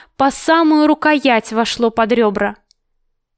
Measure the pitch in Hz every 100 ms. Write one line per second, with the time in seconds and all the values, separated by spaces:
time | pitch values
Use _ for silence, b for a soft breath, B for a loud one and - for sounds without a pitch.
0 | B - 269 - - 330 320 311 302 302
1 | 302 302 262 226 - 220 233 - 233 226
2 | 220 240 214 202 208 208 _ _ _ _
3 | _ _ _